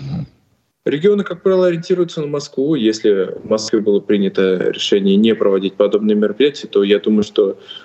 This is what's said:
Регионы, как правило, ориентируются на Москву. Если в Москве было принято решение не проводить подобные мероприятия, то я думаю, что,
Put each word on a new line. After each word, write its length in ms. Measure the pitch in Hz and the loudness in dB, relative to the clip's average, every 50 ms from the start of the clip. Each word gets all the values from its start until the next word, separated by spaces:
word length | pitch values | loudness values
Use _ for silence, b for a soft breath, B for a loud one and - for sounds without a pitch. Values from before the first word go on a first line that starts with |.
| 69 67 B B 147 B B B _ _ _ _ _ _ _ _ - | -10 -8 B B -8 B B B _ _ _ _ _ _ _ _ -6
Регионы, 380 | - 139 151 170 208 208 202 190 | -4 -2 0 2 2 2 2 -2
как 180 | - 175 - | -4 -6 -4
правило, 240 | - 190 190 185 185 | 0 0 2 2 2
ориентируются 560 | 180 170 165 165 - 185 180 175 165 - 165 | 2 0 0 -2 -2 -2 0 -2 -2 -4 -6
на 60 | 147 | -6
Москву. 480 | 147 147 143 147 - - 131 135 156 160 | -4 -6 -6 -8 -6 -4 -2 -2 0 0
Если 560 | 127 110 110 107 - - 107 101 95 92 - - - - | 2 2 0 0 2 2 2 2 2 0 -4 -6 -8 -6
в 60 | - | -2
Москве 300 | 110 107 107 - - 107 | -2 -2 -2 0 -2 0
было 200 | 101 107 101 98 | 2 2 0 0
принято 720 | - - 107 101 98 95 - - 95 95 92 90 - - | 0 0 0 0 0 0 0 0 0 0 0 0 0 -2
решение 460 | - - - - - 202 196 196 98 | -4 -4 -2 0 0 2 2 2 2
не 180 | 101 110 113 107 | 4 4 2 2
проводить 400 | - 104 101 98 95 98 95 - | 2 2 0 0 0 -2 -2 -2
подобные 420 | - 101 101 107 104 107 107 107 | 0 0 0 0 0 0 0 0
мероприятия, 520 | 104 104 101 101 - 135 147 143 - - | 0 0 0 0 0 0 0 0 -4 -8
то 160 | - - 101 101 | -2 0 0 2
я 160 | 101 101 101 | 2 2 0
думаю, 240 | - 110 107 107 101 | 2 0 0 0 0
что, 340 | - - - 101 98 95 B B B B B B | 0 0 0 0 0 -2 B B B B B B